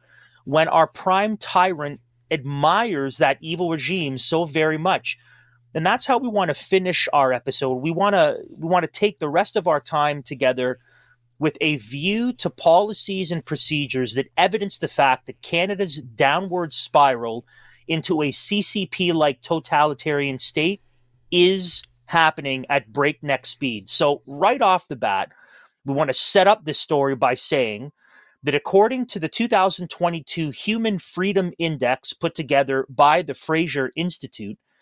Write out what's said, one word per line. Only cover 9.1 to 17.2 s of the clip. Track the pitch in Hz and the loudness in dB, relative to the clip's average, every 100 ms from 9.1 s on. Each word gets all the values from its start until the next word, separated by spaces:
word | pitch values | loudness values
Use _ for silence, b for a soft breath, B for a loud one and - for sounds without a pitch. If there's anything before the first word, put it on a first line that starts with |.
| - | 0
the | 151 | -2
rest | 156 208 220 | 0 0 0
of | 175 | 0
our | 151 | 0
time | - 156 147 147 | 0 0 0 -2
together | 135 135 131 127 127 127 b b b b _ _ | -8 0 2 2 -2 -4 b b b b _ _
with | 151 - | -2 0
a | 160 147 | -2 -2
view | 107 139 170 214 240 | -6 -6 -2 0 -2
to | 247 175 | -4 -6
policies | - 170 170 208 214 - 190 175 | 0 4 4 4 -4 -6 -6 -4
and | 170 - | -6 -6
procedures | 147 - 151 139 131 127 117 | -6 -2 -2 -2 -2 -2 -2
that | - - | -4 2
evidence | 185 196 202 - | 2 2 -4 -6
the | 160 | -4
fact | - 139 127 - | 2 4 2 -4
that | - | -16
Canada's | - 170 190 196 190 143 | -4 -2 -2 -2 -4 -6
downward | 127 110 135 156 190 180 165 | -10 0 2 2 -2 -4 -4
spiral | - - 151 143 123 | -6 0 4 4 4